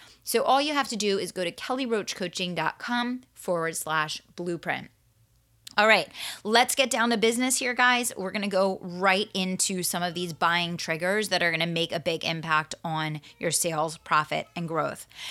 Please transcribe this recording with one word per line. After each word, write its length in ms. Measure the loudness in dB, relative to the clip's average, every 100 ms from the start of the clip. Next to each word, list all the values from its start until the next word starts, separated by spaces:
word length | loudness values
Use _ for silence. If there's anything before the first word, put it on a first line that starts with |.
| -12 -14
So 220 | -2 0
all 180 | 4 4
you 120 | 2
have 140 | 0 -2
to 60 | -2
do 220 | 0 0
is 140 | -2
go 100 | -4
to 80 | -4
kelly 360 | -4 -4 -4 -2
roach 280 | -2 -4
coaching 400 | -6 -6 -4 -4
dot 240 | -2 -4 -4
com 440 | -4 -2 -2 -4 -10
forward 400 | -8 -2 0 -2
slash 480 | -4 -2 0 0 -6 -12 -8
blueprint. 560 | -6 -4 -4 -6 -8 _ _ _ _ _ _ _ -2 4
All 80 | 6
right, 220 | 6 4 -8 -12 -8
let's 320 | 4 4 6
get 160 | 2 2
down 200 | 2 2
to 60 | 4
business 420 | 4 2 2 0
here, 160 | 0
guys. 380 | 4 4 4 0 -4
We're 160 | -4
gonna 160 | -4 0
go 320 | 2 2 0
right 480 | -6 0 2 4 0
into 520 | -2 -2 -2 -2 -2
some 180 | -2 -2
of 120 | -4
these 180 | -4 -6
buying 440 | 0 2 2 0 -4
triggers 520 | -4 -2 0 0 0
that 160 | 0
are 60 | 2
gonna 140 | 0 0
make 260 | 0 -2
a 80 | -2
big 240 | -2 -2
impact 500 | -2 -4 0 0 0 -6
on 360 | -4 -2 -2 -6 -12 -6
your 140 | -2
sales, 440 | 0 0 0 -2 -4
profit, 520 | 0 2 2 -2 -4 -8
and 100 | -4
growth. 400 | -2 -2 -4 -14 -14 -12